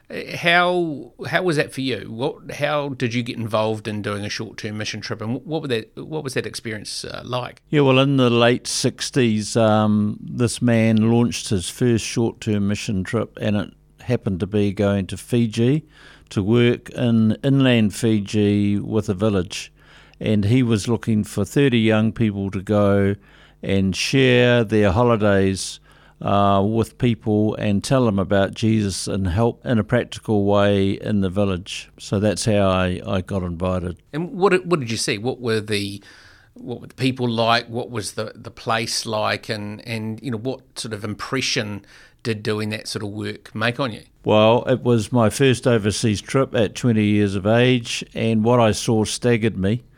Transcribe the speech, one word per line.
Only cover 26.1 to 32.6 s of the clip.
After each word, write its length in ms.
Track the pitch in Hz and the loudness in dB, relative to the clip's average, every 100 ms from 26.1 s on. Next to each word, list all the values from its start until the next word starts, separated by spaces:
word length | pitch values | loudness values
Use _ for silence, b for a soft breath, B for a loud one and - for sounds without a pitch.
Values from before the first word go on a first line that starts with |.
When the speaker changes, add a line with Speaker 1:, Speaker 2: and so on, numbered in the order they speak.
| b | b
Speaker 2:
uh, 420 | 107 101 101 98 | 0 2 4 4
with 360 | 101 113 107 - | 2 0 -2 0
people 560 | 123 113 110 107 107 - | -2 0 0 2 2 0
and 280 | 107 101 | -2 -2
tell 220 | - 135 117 | 2 2 2
them 140 | 98 | 2
about 340 | 87 101 95 | 2 2 2
Jesus 540 | - 110 110 101 - - | 0 0 2 0 -4 -6
and 200 | 101 92 | -2 0
help 380 | 95 117 - 135 | 2 0 0 -2
in 140 | 110 | -2
a 40 | |
practical 640 | - 120 - - - 104 101 | 0 -2 -2 -8 -2 0 4
way 460 | 101 101 101 98 | 4 4 4 2
in 300 | - 110 104 | -2 -2 -2
the 100 | 92 | 0
village. 580 | 98 98 90 - - - - | 0 0 -2 -6 -14 -14 -14
So 200 | - 104 | -4 0
that's 260 | 104 87 117 | 0 0 0
how 240 | 101 | 2